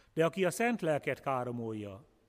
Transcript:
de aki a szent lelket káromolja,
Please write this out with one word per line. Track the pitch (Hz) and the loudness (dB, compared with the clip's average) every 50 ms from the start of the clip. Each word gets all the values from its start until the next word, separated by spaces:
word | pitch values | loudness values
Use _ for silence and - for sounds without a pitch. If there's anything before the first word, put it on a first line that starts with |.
| _ _ _ | _ _ _
de | 160 160 | 2 2
aki | 165 - 190 185 | 2 2 2 0
a | 175 | 2
szent | 156 - 226 240 240 - | 2 2 2 2 2 2
lelket | 180 160 151 139 - 151 131 - | 2 2 0 2 0 -2 -4 -2
káromolja, | - 143 135 127 123 123 120 120 117 113 110 107 104 101 95 98 - - _ _ _ | -2 -2 0 0 0 -2 -4 -4 -4 -4 -4 -6 -6 -8 -10 -12 -16 -20 _ _ _